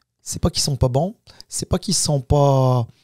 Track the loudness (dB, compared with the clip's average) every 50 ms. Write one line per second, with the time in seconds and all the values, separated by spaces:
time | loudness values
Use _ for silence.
0 | _ _ _ _ _ -12 -8 -4 -4 -4 -2 -2 -4 -4 -2 0 0 0 0 0
1 | -2 -2 -6 -12 _ _ -20 -20 -20 _ -10 -10 -6 -4 -4 -4 -2 -4 -4 -2
2 | -2 -2 -2 -2 0 0 2 4 4 4 4 4 4 2 2 0 -2 -4 -8 _